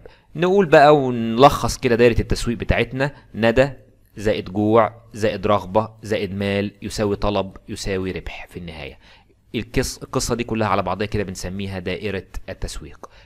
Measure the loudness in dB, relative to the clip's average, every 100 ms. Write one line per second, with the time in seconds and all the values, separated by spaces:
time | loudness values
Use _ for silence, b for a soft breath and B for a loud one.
0 | -16 b b -2 2 4 6 8 10 8
1 | 4 -2 -2 6 6 6 -2 -2 0 4
2 | 4 4 0 -2 -2 -2 0 0 -2 -2
3 | -4 B B 0 2 4 2 -2 -20 _
4 | _ -6 -2 -2 -2 -2 2 4 4 -2
5 | -18 -4 -4 -2 0 0 0 -2 -2 -6
6 | -6 -4 -4 -4 -2 -2 -4 -8 -10 -4
7 | -2 -2 -2 -2 -4 -8 -16 -10 -6 -4
8 | -4 -8 -10 -14 -16 -16 -14 -14 -16 -18
9 | b b b _ _ -10 -4 -2 -4 -6
10 | -8 -6 -2 -4 -4 -2 0 0 -2 -4
11 | -4 -4 -6 -8 -10 -8 -8 -8 -8 -6
12 | -6 -8 -10 -12 -12 -10 -10 -10 -14 -18
13 | -20 b